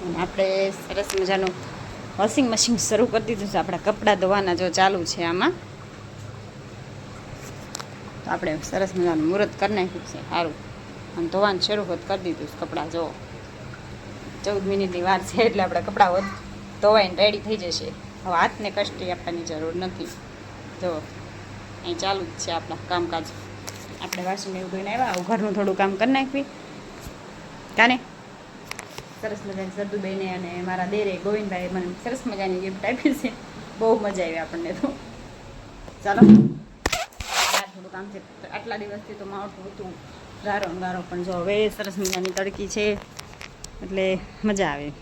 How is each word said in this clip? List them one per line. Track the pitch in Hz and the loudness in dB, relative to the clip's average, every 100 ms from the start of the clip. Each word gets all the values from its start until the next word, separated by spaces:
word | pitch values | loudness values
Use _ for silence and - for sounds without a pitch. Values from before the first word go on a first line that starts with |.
અને | 180 165 | -4 -2
આપણે | 180 - 190 190 196 | -2 2 2 4 2
સરસ | 196 - 190 202 190 | 0 -6 -4 0 0
મજાનું | 185 190 190 - - - - - - - | 2 2 2 -2 -10 -10 -10 -12 -10 2
વોશિંગ | 208 - 247 | 2 6 4
મશીન | 220 - 233 | 4 4 4
શરૂ | - 214 233 | 4 4 6
કરી | 220 214 | 4 0
દીધું | 220 202 | -2 0
છે. | 185 | 0
આપણા | 165 175 202 | 0 0 0
કપડાં | 208 208 196 | 2 4 4
ધોવાના | 185 202 190 175 | 6 4 4 2
જો | 185 | 2
ચાલુ | 175 190 196 | 6 4 4
છે | 165 - | -2 -2
આમાં. | 170 175 262 370 - - - - - - - - - - - - - - - - - - - - - - - - - - | 0 2 2 0 -8 -14 -16 -14 -14 -14 -12 -12 -14 -14 -14 -14 -14 -14 -14 -14 -12 -12 -12 -12 -10 -10 -10 -12 -12 -10
તો | - | -2
આપણે | 170 170 151 - | 0 0 -2 -2
સરસ | 180 190 180 | 0 2 4
મજાનું | 175 160 156 | 4 6 4
મુહૂર્ત | 196 208 - | 4 2 2
કરી | 196 208 | 2 2
નાખ્યું | 185 180 - | 0 -2 -8
છે | - - | -10 -2
સારું. | 170 165 - - - - - - - | 0 0 -2 -12 -14 -14 -14 -10 -4
અને | 170 | 0
ધોવાનું | 185 208 185 | 4 4 4
શરૂ | - 208 185 170 - | 2 0 0 -4 -2
કરી | 196 | -2
દીધું | 180 151 147 | -2 -4 -6
છે | - | -6
કપડાં. | 160 151 151 | -4 -4 -2
જો | 165 165 - - - - - - - - - - - - - | -2 -2 -6 -12 -12 -14 -12 -12 -12 -12 -12 -12 -12 -12 -6
ચૌદ | 196 202 | -2 0
મિનિટની | 190 196 190 180 180 | 2 2 2 2 4
વાર | 190 196 | 2 2
છે | - | 4
એટલે | 226 196 | 6 6
આપણા | 185 175 175 | 2 2 0
કપડાં | 202 196 | 6 8
હોત | 180 196 - - - - - | 8 0 -8 -10 -12 -12 4
ધોવાઈને | 208 214 190 175 | 8 8 6 6
રેડી | 208 208 208 | 4 4 -2
થઈ | 220 | -2
જશે. | 175 151 - - - - 190 | -2 -4 -4 -8 -14 -10 0
હવે | 170 | 4
હાથને | 196 - 208 | 4 2 -4
કષ્ટી | 196 202 - 180 | -2 -2 -2 -4
આપવાની | 175 - 170 160 | -4 -4 -6 -6
જરૂર | 156 160 175 | -4 -4 -2
નથી. | 185 - - - - - - - - - | -4 -6 -10 -10 -14 -14 -14 -14 -14 -4
જો | 180 160 - - - - - - - - | -2 -2 -6 -12 -12 -12 -12 -12 -12 -10
અહીં | 165 170 | -6 -2
ચાલુ | 196 196 | 0 0
જ | 170 151 | -2 -6
છે | - | -4
આપણા | 165 - 160 - | -4 -4 -10 -2
કામકાજ. | 180 170 165 156 - - - - - - - | 0 0 -2 -4 -10 -14 -12 -12 -12 -12 -10
આપણે | 180 180 | -8 -4
વાસણ | 180 202 196 185 | -2 -4 -4 -6
એવું | 185 | -6
ધોઈને | 190 202 | -6 -4
આવ્યા, | 226 247 | 0 0
આવું | 180 175 | 0 0
ઘરનું | 220 208 202 | 0 2 2
થોડું | 196 190 | 0 2
કામ | 196 196 | 2 2
કરી | 226 269 | 4 4
નાખવી. | 269 277 277 - - - - - - - - - - - - - | 2 -2 -4 -10 -14 -14 -14 -14 -14 -14 -16 -16 -14 -16 -6 6
કાને | 233 254 - - - - - - - - - - - - | 6 6 -2 -18 -18 -18 -18 -18 -12 -12 -12 -16 -16 -8
સરસ | 220 208 202 | -6 -6 -6
મજાની | 190 190 196 | -6 -6 -4
સદ્દુબેને | 202 208 190 190 190 | -4 -2 -2 -2 -2
અને | 180 180 175 | -4 -6 -4
મારા | 180 185 185 208 | -2 -2 0 0
દેરે | 202 180 | 0 0
ગોવિંદભાઈ | 202 214 208 185 180 | 0 0 0 -2 -2
મને | 185 180 180 | -2 -2 -4
સરસ | 240 254 247 | -4 -4 -4
મજાની | 196 196 180 | -2 0 0
ગિફ્ટ | 190 190 196 | -2 -2 -2
આપી | 254 311 | 2 2
છે. | 262 240 - - - - - | 2 -2 -6 -14 -14 -14 2
બહુ | 220 226 | 4 6
મજા | 208 185 170 | 4 0 -2
આવી | 165 | -2
આપણને | 160 170 170 | -4 -6 -4
તો. | - 269 - - - - - - - - - - - | -2 -2 -4 -12 -14 -16 -16 -16 -16 -16 -14 -16 -6
ચાલો, | 202 202 - 214 - - - - - - - - - - - - | 0 10 12 12 12 2 -10 -6 -4 -2 -4 -8 -4 2 2 2
આ | 196 | -2
થોડું | 185 185 | -12 -12
કામ | 185 202 | -10 -10
છે. | 196 - - - | -12 -16 -16 -10
આટલા | 208 214 208 | -10 -6 -6
દિવસથી | 208 208 208 | -6 -10 -12
તો | 208 196 | -12 -10
માવઠું | 196 202 190 190 | -8 -10 -12 -14
હતું, | 208 190 170 - - - - | -12 -12 -12 -16 -16 -16 -8
ગારો | 208 202 190 | -2 0 0
ને | 175 | -4
ગારો, | 185 180 180 | -4 -4 -6
પણ | 175 | -6
જો | 180 | -4
હવે | 180 175 208 214 | -2 0 2 2
સરસ | 208 208 185 | 0 -6 -2
મજાની | 190 185 185 185 | -2 0 -2 -2
તડકી | 196 190 196 | -2 -4 -4
છે | 214 208 208 - - - - - - - - | 0 0 0 -6 -16 -16 -14 -16 -14 -16 -12
એટલે | 180 190 190 185 - - | -6 0 2 0 -4 -4
મજા | 214 196 175 | 0 2 2
આવે. | 143 147 - | 0 -6 -10